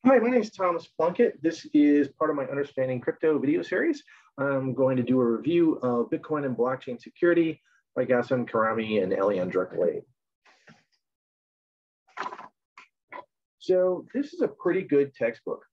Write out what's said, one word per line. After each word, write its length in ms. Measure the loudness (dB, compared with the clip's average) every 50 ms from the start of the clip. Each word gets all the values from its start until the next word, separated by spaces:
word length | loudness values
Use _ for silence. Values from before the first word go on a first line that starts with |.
| 6
Hi, 120 | 6 6 6
my 100 | 4 4
name 140 | 2 0
is 80 | 0 -2
Thomas 360 | -6 -2 -2 -2 -2 -2 -8
Plunkett. 560 | -12 _ -2 -2 -2 2 2 2 2 2 -2
This 240 | -4 -4 -4 -4 -14 0
is 360 | 4 4 6 6 6 4 2 0
part 200 | -2 _ -2 -2
of 80 | -2
my 80 | -2 -4
Understanding 560 | -4 -4 -4 -6 -4 -4 -4 -2 -2 -2 -4
Crypto 380 | -4 -6 -6 0 0 2 2 2
video 240 | 2 0 0 0
series. 420 | -2 -2 -2 -2 0 0 -2 -4 -8 _ -20 _ _ _ _
I'm 380 | -6 -4 -2 -2 -2 -2 -4 0
going 240 | 0 0 2 2 0
to 40 |
do 160 | 0 2 2 2
a 60 | 2
review 520 | 2 0 0 -2 0 2 4 2 2 2
of 340 | 0 -2 -2 0 0 -2 -2
Bitcoin 340 | -4 -8 -4 -4 -4 -4 -2
and 100 | -4 -2
Blockchain 460 | -2 -2 -2 -2 -6 -8 -12 -12 -12
Security 640 | -14 -20 _ _ 2 2 4 4 2 0 -2 _ _ _ _ _ _ _ _
by 80 | -4 0
Gaston 400 | 2 2 0 2 0 -2 -2 -2
Karami 580 | -2 0 0 0 0 0 -2 -2 0 0 0
and 100 | 0 0
Eliane 380 | 0 0 0 0 0 0 -2 -2
Drekle. 520 | -2 -2 -2 -2 -2 -2 0 0 -2 -4 -12 _ _ _ _ _ _ _ _ _ _ _ _ -20 -20 _ _ _ _ _ _ _ _ _ _ _ _ _ _ _ _ _ _ _ _ _ _ _ _ _ _ _ _ -12 -12 -12 -12 -14 -20 -20 _ _ _ _ _ -20 -20 _ _ _ _ _ -20 -20 -20 _ _ _ _ _ _ _
So 440 | -2 0 2 2 2 2 0 -2 -8 -8
this 220 | -6 -6 -6 -6 -4
is 80 | -4
a 60 | -4 -4
pretty 340 | -4 _ -2 0 0 0
good 320 | -2 2 2 2 2 0 _
textbook. 500 | -4 -4 -4 -4 -6 _ -10 -10 -10 _ _